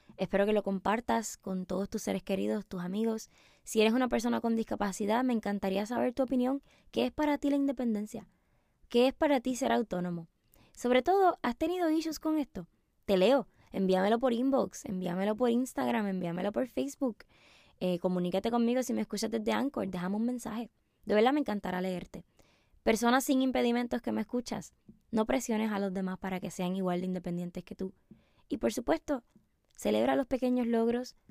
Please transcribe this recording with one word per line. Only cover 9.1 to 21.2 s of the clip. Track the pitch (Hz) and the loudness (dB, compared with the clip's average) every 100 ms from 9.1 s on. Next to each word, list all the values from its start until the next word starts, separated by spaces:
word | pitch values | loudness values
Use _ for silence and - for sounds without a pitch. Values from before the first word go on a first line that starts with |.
para | - 311 269 | 4 2 2
ti | 254 240 | 0 -2
ser | 247 | 2
autónomo? | 233 226 180 180 170 170 _ _ _ _ | 2 0 -2 -4 -6 -8 _ _ _ _
Sobre | - 240 254 | -6 2 4
todo, | 254 392 370 - | 4 6 4 4
¿has | 247 240 | -2 -2
tenido | 330 359 330 | -2 0 2
issues | 311 320 302 | 2 -2 -4
con | 311 311 | -2 0
esto? | 262 190 170 _ _ _ - | -2 -8 -14 _ _ _ 0
Te | 185 | 4
leo. | 190 269 - _ _ | 6 4 2 _ _
Envíamelo | 208 190 185 196 233 | -2 2 4 4 2
por | 254 | 2
inbox, | 233 269 262 196 - | 2 2 2 0 -6
envíamelo | - 185 180 175 202 214 | -8 -6 -4 -2 -2 0
por | 247 | 2
Instagram, | 240 262 - 247 233 202 | 2 0 -2 -2 0 -2
envíamelo | 185 175 175 202 | -2 -4 -2 -2
por | 226 254 | -2 -4
Facebook. | - 269 - 262 - - _ - - _ _ | -4 -4 -2 -4 -4 -14 _ -20 -20 _ _
Eh, | 180 175 | -2 0
comunícate | 185 180 175 185 233 | 0 0 0 -2 0
conmigo | 240 233 254 | 2 2 2
si | 247 | 0
me | 220 | -4
escuchas | 214 202 - | -4 -4 -4
desde | 226 214 | -2 -2
Anchor. | 214 269 247 190 | 0 -2 -2 -4
Déjame | 185 180 208 | -4 -4 -2
un | 233 | -2
mensaje. | 247 220 214 220 _ _ _ - | -4 -6 -8 -10 _ _ _ 0
De | |
verdad | 208 | 4